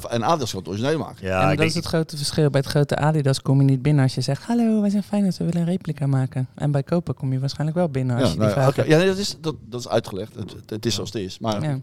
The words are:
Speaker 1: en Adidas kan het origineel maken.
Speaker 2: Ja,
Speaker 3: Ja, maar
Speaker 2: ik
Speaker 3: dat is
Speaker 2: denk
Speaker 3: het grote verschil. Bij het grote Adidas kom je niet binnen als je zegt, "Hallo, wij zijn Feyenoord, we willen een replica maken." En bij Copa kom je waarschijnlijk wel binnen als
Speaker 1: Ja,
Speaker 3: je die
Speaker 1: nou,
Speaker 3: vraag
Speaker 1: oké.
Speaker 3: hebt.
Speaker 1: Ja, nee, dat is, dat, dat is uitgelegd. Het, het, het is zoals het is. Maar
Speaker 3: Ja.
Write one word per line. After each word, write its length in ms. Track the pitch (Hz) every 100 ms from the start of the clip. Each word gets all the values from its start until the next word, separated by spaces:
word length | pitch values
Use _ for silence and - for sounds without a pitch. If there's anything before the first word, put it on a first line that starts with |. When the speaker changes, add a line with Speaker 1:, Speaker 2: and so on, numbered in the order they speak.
| -
Speaker 1:
en 160 | 117
Adidas 260 | 113 165 117
kan 80 | 95
het 80 | 90
origineel 300 | 101 131 160
maken. 280 | 92 - 95
Speaker 2:
Ja, 60 | 92
Speaker 3:
Ja, 40 |
maar 100 | 95
Speaker 2:
ik 40 | 95
Speaker 3:
dat 80 | 160
is 60 |
Speaker 2:
denk 120 | 165
Speaker 3:
het 100 | -
grote 220 | 165 156 151
verschil. 340 | 143 - 147
Bij 100 | 139
het 100 | -
grote 260 | 147 143 -
Adidas 460 | 151 156 135 131
kom 160 | - 135
je 40 |
niet 180 | 135 135
binnen 200 | 135 147
als 120 | 131
je 60 | -
zegt, 220 | 131 139
"Hallo, 360 | - 240 226 214
wij 100 | 202
zijn 120 | 202
Feyenoord, 340 | - 208 196 -
we 80 |
willen 160 | 170 170
een 60 | 170
replica 400 | 185 - 151 139
maken." 420 | 135 131 131 127
En 160 | - 147
bij 140 | 143
Copa 280 | - 175 156
kom 200 | - 135
je 60 | 131
waarschijnlijk 380 | 139 - 156 165
wel 100 | 170
binnen 280 | 131 127 120
als 80 |
Speaker 1:
Ja, 60 | 117
Speaker 3:
je 40 |
die 60 | 80
Speaker 1:
nou, 100 | 107
Speaker 3:
vraag 160 | 120 135
Speaker 1:
oké. 80 | 135
Speaker 3:
hebt. 120 | 131
Speaker 1:
Ja, 40 | 156
nee, 80 | 190
dat 120 | 190
is, 180 | 196 -
dat, 140 | 160 127
dat 200 | 117 120
is 80 | 120
uitgelegd. 460 | 110 - 95 92
Het, 180 | 110 90
het, 180 | - -
het 160 | 107 117
is 80 |
zoals 180 | 98 92
het 100 | 117
is. 160 | 92 -
Maar 240 | 113 104
Speaker 3:
Ja. 160 | 151 135